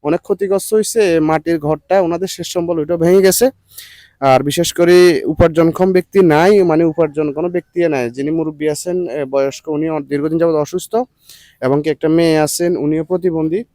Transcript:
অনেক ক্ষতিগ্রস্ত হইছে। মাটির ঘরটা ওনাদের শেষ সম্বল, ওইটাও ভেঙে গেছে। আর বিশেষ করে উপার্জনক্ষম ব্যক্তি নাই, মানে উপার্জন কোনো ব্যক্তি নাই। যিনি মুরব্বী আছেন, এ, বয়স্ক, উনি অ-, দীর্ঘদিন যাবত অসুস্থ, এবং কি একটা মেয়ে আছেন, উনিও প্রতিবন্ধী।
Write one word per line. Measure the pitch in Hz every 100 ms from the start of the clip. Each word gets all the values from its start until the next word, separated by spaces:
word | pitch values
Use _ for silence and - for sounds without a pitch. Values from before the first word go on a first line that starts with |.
অনেক | 147 165
ক্ষতিগ্রস্ত | - 196 196 196 -
হইছে। | 214 208 233 202 165
মাটির | 156 160 165 165
ঘরটা | 147 156 _ 190
ওনাদের | 170 170 185
শেষ | - 170
সম্বল, | 180 170 170
ওইটাও | 151 170
ভেঙে | 165 190
গেছে। | 190 180 254 - _ - - - _ _
আর | 135 131
বিশেষ | 143 139 165
করে | - 175 180 180 151 -
উপার্জনক্ষম | 156 170 156 165 - 185
ব্যক্তি | 185 - 196
নাই, | 180 151 180 208
মানে | 180 156
উপার্জন | 170 156 160 143 151
কোনো | 139 175
ব্যক্তি | 175 - 175 170
নাই। | 143 120
যিনি | 123 143
মুরব্বী | 160 156 147 151
আছেন, | 147 180 180 175
এ, | 139 135
বয়স্ক, | 139 139 - -
উনি | 151 160
অ-, | 156
দীর্ঘদিন | 139 143 151 160
যাবত | 170 156
অসুস্থ, | 147 180 - 226 254 _ _ - _ _
এবং | 131 143
কি | 151
একটা | 147 160
মেয়ে | 165 165 156
আছেন, | 151 - 175 175
উনিও | 147 156
প্রতিবন্ধী। | 156 180 180 160 160 180 240